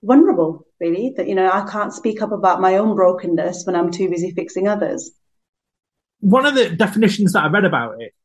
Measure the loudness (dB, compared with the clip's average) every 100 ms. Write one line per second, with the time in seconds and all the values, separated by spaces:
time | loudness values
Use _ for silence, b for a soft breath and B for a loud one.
0 | 4 6 6 4 0 -4 _ _ -4 -2
1 | -4 -4 -4 0 2 0 -4 -6 -8 -4
2 | -4 -4 -4 0 0 2 2 2 0 2
3 | 2 2 -2 -2 -2 -6 -4 -2 -2 -2
4 | -4 -2 -4 -6 -8 -4 -2 -2 -4 -6
5 | -12 _ _ _ _ _ _ _ _ _
6 | _ _ 2 4 4 2 0 0 -2 2
7 | 0 2 0 2 0 2 2 0 -4 -10
8 | -16 _